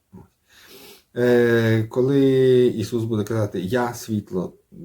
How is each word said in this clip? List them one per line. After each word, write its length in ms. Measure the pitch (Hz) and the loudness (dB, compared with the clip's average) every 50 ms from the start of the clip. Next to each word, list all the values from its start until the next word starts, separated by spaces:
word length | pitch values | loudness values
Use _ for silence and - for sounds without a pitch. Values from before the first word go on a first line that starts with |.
| _ _ - | _ _ -20
Ось. 80 | 92 - _ _ _ _ _ _ _ - - - - - - - - _ _ - | -20 -20 _ _ _ _ _ _ _ -20 -20 -20 -20 -20 -20 -20 -20 _ _ -4
Е, 680 | 123 123 123 123 120 120 120 117 117 113 113 113 113 110 | -2 2 2 4 4 4 4 2 2 2 2 2 0 0
коли 380 | 110 - 127 123 131 143 139 135 135 135 131 131 131 127 123 123 | -2 -2 -2 0 0 2 2 2 4 4 4 4 4 4 4 4
Ісус 380 | 123 - 110 104 107 - 117 110 | 2 0 -2 -4 -6 -4 -6 -4
буде 200 | 113 117 104 101 | -4 -4 -4 -4
казати, 360 | - 113 113 107 98 - 101 | -4 -4 -4 -4 -4 -4 -6
«Я 340 | 90 92 117 123 123 120 117 | -6 -4 -4 -2 -4 -4 -6
світло 640 | 117 - - 110 104 95 - 90 92 87 - - _ _ _ - - 170 | -10 -10 -6 -6 -6 -6 -6 -6 -8 -8 -8 -10 _ _ _ -20 -20 -20